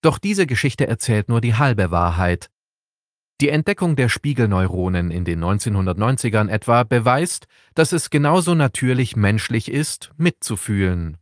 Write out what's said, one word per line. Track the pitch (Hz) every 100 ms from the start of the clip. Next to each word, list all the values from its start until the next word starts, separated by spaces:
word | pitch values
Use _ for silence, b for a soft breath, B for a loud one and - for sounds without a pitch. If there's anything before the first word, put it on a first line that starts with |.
Doch | 160 139
diese | 202 202 165
Geschichte | 120 143 - 135
erzählt | 113 - 107 101
nur | 117
die | 120 110
halbe | 139 107 92
Wahrheit. | 87 87 85 90 87 - _ _ _ _ _ _ _ _ _
Die | 143
Entdeckung | 151 151 208 180 139
der | 123
Spiegelneuronen | - 143 131 113 95 95 87 92 90 87
in | 85
den | 87 82
neunzehnhundertneunzigern | 85 101 - 101 95 90 110 131 120 107 107
etwa | 110 - 117
beweist, | 117 123 113 131 170 - _ b b -
dass | 156
es | 170 -
genauso | 151 147 175 170 170
natürlich | 139 - 127 127 123 117
menschlich | 101 107 - 113 -
ist, | 139 151 - - -
mitzufühlen. | 170 - - 110 - 101 95 90 82 82